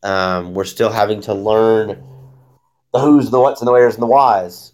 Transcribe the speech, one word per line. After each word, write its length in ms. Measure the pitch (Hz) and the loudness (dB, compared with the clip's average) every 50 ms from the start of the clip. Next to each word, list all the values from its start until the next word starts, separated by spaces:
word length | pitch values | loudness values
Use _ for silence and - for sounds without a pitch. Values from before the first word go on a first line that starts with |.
Um, 520 | - 98 98 95 92 92 92 90 87 90 90 | -8 -6 -4 -2 -2 -2 -4 -6 -6 -8 -8
we're 100 | 98 95 | -8 -8
still 260 | - - - 117 107 | -8 -4 -4 -4 -2
having 300 | 101 110 104 104 107 101 | -2 -2 -2 -2 -4 -6
to 120 | - 110 104 | -8 -8 -8
learn 680 | 98 101 107 110 110 113 113 113 110 107 104 95 - - - - - - - _ _ _ _ _ _ _ _ _ _ _ _ | -6 -2 -2 0 2 2 2 2 0 -2 -4 -8 -12 -16 -20 -20 -20 -20 -20 _ _ _ _ _ _ _ _ _ _ _ _
the 80 | - 123 | -2 0
who's, 300 | 139 147 147 143 120 - | 2 4 4 4 2 2
the 100 | 120 127 | 2 2
what's, 200 | 127 139 131 - | 2 2 0 -2
and 80 | 120 123 | 0 2
the 40 | |
where's, 220 | 123 123 123 120 110 | 4 4 4 2 2
and 80 | 120 | -2
the 60 | 120 117 | -2 2
whys. 640 | 131 139 135 123 107 95 92 87 - - - - | 2 2 4 2 2 0 -2 -6 -12 -18 -20 -20